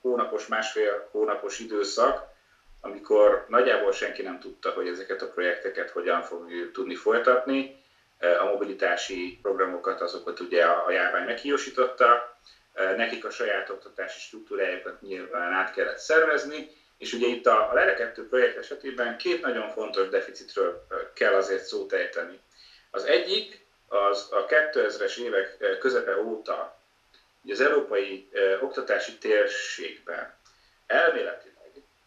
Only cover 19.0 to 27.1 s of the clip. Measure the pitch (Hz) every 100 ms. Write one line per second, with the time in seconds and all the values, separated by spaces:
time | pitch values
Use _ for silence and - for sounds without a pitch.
19 | 117 117 180 165 139 113 107 113 104 98
20 | 95 98 - - - 101 90 87 - 92
21 | - - 110 98 95 95 - 104 98 95
22 | - - 87 90 _ _ - - _ 98
23 | 147 170 175 214 202 - _ _ _ 101
24 | 101 101 - 104 - 151 156 127 107 101
25 | 98 117 120 98 95 - 101 95 131 117
26 | 101 98 113 107 - - - - _ _
27 | _